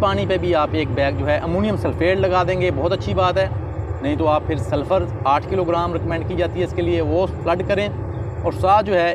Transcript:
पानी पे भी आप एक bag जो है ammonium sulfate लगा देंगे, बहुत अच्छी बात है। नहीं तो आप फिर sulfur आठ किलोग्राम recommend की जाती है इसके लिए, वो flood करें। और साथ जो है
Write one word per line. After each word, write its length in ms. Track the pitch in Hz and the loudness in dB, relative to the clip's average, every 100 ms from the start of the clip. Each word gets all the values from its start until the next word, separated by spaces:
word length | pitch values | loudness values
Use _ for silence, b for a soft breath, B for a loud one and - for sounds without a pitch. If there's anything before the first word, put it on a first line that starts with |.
पानी 240 | 202 196 190 | 0 2 0
पे 120 | 185 | 0
भी 140 | 175 165 | 2 2
आप 200 | 151 160 | 2 0
एक 180 | 147 127 | -2 0
bag 220 | 139 139 | 0 0
जो 80 | 139 | 0
है 140 | 147 | 0
ammonium 380 | 170 175 214 196 | 0 0 0 0
sulfate 400 | 160 - 170 190 | -2 0 2 2
लगा 260 | 190 180 | 2 2
देंगे, 280 | 180 185 180 | 2 0 0
बहुत 200 | 139 165 | 0 0
अच्छी 220 | 185 - | -2 -2
बात 240 | 190 185 175 | 2 2 2
है। 120 | - - - - - - | 0 -2 -6 -6 -6 -4
नहीं 120 | 139 151 | -2 0
तो 80 | 160 | 2
आप 160 | 151 | 2
फिर 140 | 151 156 | 0 -4
sulfur 480 | - 147 135 190 175 - 135 | -2 -2 2 0 0 -2 2
आठ 220 | 143 156 | 2 2
किलोग्राम 440 | 190 170 170 175 | -2 0 0 0
recommend 340 | 165 165 165 165 | -2 -2 -4 -2
की 80 | 175 | -2
जाती 240 | 170 170 | -2 -2
है 60 | 175 | -4
इसके 160 | - | -2
लिए, 200 | 175 170 | 0 0
वो 220 | 151 160 190 | 2 2 0
flood 400 | - 165 175 190 | -2 -2 0 0
करें। 220 | 196 202 - - - - - | -2 -2 -4 -6 -6 -8 -6
और 160 | 170 | -4
साथ 300 | 135 185 208 | 0 4 4
जो 100 | 208 | 4
है 200 | 185 170 | 2 2